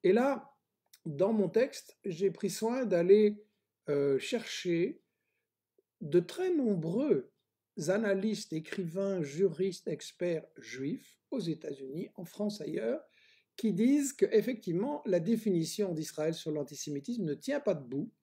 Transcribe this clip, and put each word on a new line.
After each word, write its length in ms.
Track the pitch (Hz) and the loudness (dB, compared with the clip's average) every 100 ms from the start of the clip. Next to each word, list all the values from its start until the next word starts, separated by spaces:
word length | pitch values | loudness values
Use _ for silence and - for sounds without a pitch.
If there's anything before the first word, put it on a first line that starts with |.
Et 80 | 185 | 6
là, 420 | 214 262 269 - _ _ _ _ - 170 | 6 4 0 -6 _ _ _ _ -14 -10
dans 260 | 143 190 | 0 2
mon 160 | 226 185 | 4 2
texte, 500 | 220 262 - - _ | 2 0 -2 -18 _
j'ai 260 | 208 160 196 | -8 0 0
pris 200 | - 202 | 0 -4
soin 360 | - 220 254 240 | -2 -2 0 2
d'aller, 600 | 175 175 208 208 208 - _ _ _ - | 2 8 8 8 4 -12 _ _ _ -2
euh, 320 | 143 143 135 | 0 2 2
chercher 840 | - 226 - - 185 170 180 - _ _ _ _ _ _ _ _ _ _ | 0 -4 -4 -6 -2 0 0 -2 _ _ _ _ _ _ _ _ _ _
de 180 | 151 170 | 2 2
très 340 | 170 - 370 | 2 -4 0
nombreux 800 | 339 247 190 160 196 285 160 - _ _ _ _ - 156 | 2 2 0 0 0 2 0 0 _ _ _ _ -8 0
analystes, 640 | 202 220 190 220 208 - | 0 2 0 0 -2 -6
écrivains, 720 | 160 160 - 175 175 196 190 | -8 -6 -8 -6 -4 -2 -2
juristes, 680 | 143 143 190 165 190 180 - | -4 0 0 2 -4 -4 -8
experts 580 | 156 - - 175 160 - - | -8 -10 -6 -2 -2 -6 -20
juifs, 640 | - 127 139 254 - _ _ | -14 -8 -6 -6 -10 _ _
aux 80 | 262 | -6
États-Unis, 680 | 170 151 156 139 135 151 202 - | -4 -6 -6 -10 -10 -10 -10 -12
en 100 | 175 | -16
France, 340 | - 208 202 | -6 -6 -4
ailleurs, 420 | 156 165 220 294 - _ _ _ _ - | -6 -4 -2 -4 -6 _ _ _ _ -4
qui 160 | 220 | -2
disent 400 | 180 240 285 277 | 2 4 4 0
qu'effectivement, 880 | - - 220 208 254 - 170 254 294 240 | 0 4 4 2 -4 -2 -2 -2 -4 0
la 160 | 180 | 0
définition 720 | 165 226 220 175 160 - 202 | 2 0 2 0 0 -2 -2
d'Israël 400 | 160 156 - 151 | -2 -6 -4 -4
sur 180 | 165 165 | -2 -6
l'antisémitisme 720 | 156 139 147 - 143 143 240 | -6 -6 -10 -8 -8 -6 -4
ne 100 | 170 | -4
tient 280 | 139 - 285 | -4 -4 -2
pas 140 | 226 165 | -2 -2
debout. 360 | 127 135 226 _ | -4 -6 -6 _